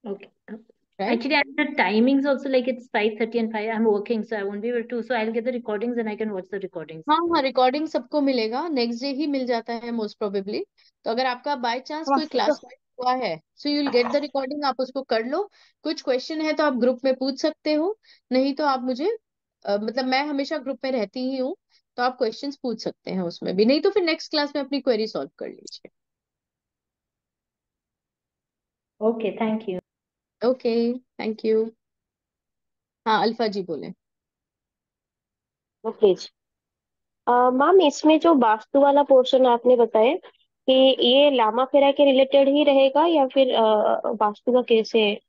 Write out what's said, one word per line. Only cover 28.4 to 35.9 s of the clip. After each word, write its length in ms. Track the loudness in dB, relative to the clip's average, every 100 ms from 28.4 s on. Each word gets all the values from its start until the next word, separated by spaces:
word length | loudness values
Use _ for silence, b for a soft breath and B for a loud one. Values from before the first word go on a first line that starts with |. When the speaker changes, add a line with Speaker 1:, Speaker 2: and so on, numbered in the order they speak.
| _ _ _ _ _ _
Speaker 1:
Okay, 360 | -4 -2 -6 -4
thank 320 | -4 -4 -6
you। 120 | -10 _ _ _ _ _ _
Speaker 2:
Okay, 480 | -2 -2 -2 0 -2
thank 520 | -4 _ _ -10 -6
you। 260 | -2 0 -2 _ _ _ _ _ _ _ _ _ _ _ _ _ -2
हाँ, 160 | 0
अल्फा 240 | 0 0 -4
जी 160 | -4
बोले। 300 | -8 -8 -10 -16 _ _ _ _ _ _ _ _ _ _ _ _ _ _ _ _ _ _
Speaker 4:
ओके 300 | -12